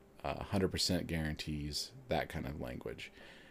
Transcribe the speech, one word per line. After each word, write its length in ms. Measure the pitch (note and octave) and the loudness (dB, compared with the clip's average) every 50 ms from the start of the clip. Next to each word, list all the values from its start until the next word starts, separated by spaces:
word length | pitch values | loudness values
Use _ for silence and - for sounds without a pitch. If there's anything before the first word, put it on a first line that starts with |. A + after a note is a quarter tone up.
| - - - - - | -20 -20 -12 -4 0
uh, 200 | C#2 - - - | 0 0 0 0
"hundred 260 | - - G2 F#2+ E2+ | 2 4 6 6 6
percent 380 | - F#2 - - F2+ E2+ - - | 4 4 2 4 4 4 2 2
guarantees," 840 | E2 D#2+ D#2 D#2 D#2 - - - D2+ D2 D2 D2 D2 - - - - - - - | 2 2 2 2 0 -2 -2 -2 -2 -2 -2 -2 -2 -2 -4 -4 -8 -10 -2 0
that 180 | E2 D2+ C2 - | 2 2 2 0
kind 180 | - D#2 - | -2 -4 -2
of 140 | - D2 - | -2 -4 -4
language. 520 | - B1 A#1+ - - A1+ - - - - - - - - - - - - | -4 -4 -4 -4 -4 -6 -6 -6 -8 -12 -12 -16 -18 -16 -18 -18 -18 -20